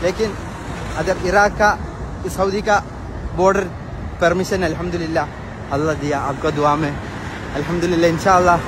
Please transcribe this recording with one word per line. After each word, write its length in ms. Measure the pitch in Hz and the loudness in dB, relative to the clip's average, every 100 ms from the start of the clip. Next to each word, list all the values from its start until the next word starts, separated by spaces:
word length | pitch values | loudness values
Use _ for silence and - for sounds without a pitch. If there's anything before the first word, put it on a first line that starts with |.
लेकिन 280 | 170 185 220 196 - - - - - - | -2 0 -2 -4 -8 -10 -8 -8 -6 -4
अगर 200 | 165 180 180 | -2 0 2
इराक 260 | 196 208 | 4 4
का, 280 | - 208 202 - - - - 123 | 6 2 2 -4 -8 -10 -8 -6
सऊदी 340 | - 196 196 | -2 0 0
का 220 | 214 202 - - - - - - | 2 2 2 -10 -10 -8 -6 2
border 280 | 185 196 185 - - - - - | 4 4 0 -8 -10 -10 -10 2
permission 420 | 175 175 180 196 | 2 2 0 0
अल्हम्दुलिल्लाह 640 | 175 - 180 170 160 160 147 - - - - | 0 -2 -4 -4 -2 -2 -2 -8 -12 -12 -4
अल्लाह 240 | 139 156 151 | -2 0 0
दिया, 240 | 143 139 | -2 -2
आपका 300 | 131 135 156 | -2 -2 -2
दुआ 260 | 147 147 147 | 2 2 2
में 220 | 151 - - - - - - 139 | 0 -4 -8 -8 -10 -10 -8 -6
अल्हम्दुलिल्लाह 560 | 151 175 175 170 170 | -2 -2 2 4 4
इंशाअल्लाह 480 | 160 196 180 180 170 | 4 4 6 6 4